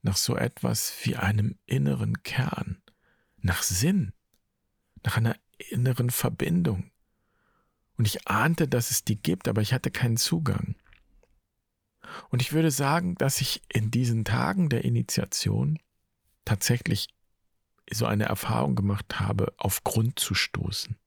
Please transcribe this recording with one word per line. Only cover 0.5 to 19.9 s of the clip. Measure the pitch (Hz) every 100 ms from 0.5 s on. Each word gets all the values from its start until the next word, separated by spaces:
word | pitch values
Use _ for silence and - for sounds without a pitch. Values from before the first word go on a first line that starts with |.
| - - 110 - -
wie | - -
einem | 95 104 104 - -
inneren | 127 139 131 107 113
Kern, | - - 127 - - 92 _ _ _ _ _ _
nach | - 87
Sinn, | - 90 139 202 107 - _ _ _ _ _ _ _ -
nach | - -
einer | 113 - _ _
inneren | - 120 123 127 123
Verbindung. | - 123 110 - 170 165 95 - _ _ _ _ _ _ _ _ _ _ -
Und | 107
ich | - -
ahnte, | 101 135 165 151
dass | 127 117
es | -
die | - 104
gibt, | - 180 -
aber | 110
ich | 104
hatte | 131 -
keinen | - 123 117
Zugang. | - 170 147 98 - - _ - _ _ _ _ _ _ _ _ _ _ - - -
Und | 123
ich | 127
würde | 151 160
sagen, | 139 139 160 180 175
dass | 135 -
ich | 127 - _
in | 117 107
diesen | 120 123 113 101
Tagen | 117 127 196 165
der | 120
Initiation | - 120 - - - - - 104 135 156 _ _ _ _ _ _
tatsächlich | - 107 - 120 - 101 - _ _ _ _ _ _ _ -
so | 110 117
eine | 104 107
Erfahrung | - - 117 135 123
gemacht | 101 101 - -
habe, | 98 104 - -
auf | 98 -
Grund | -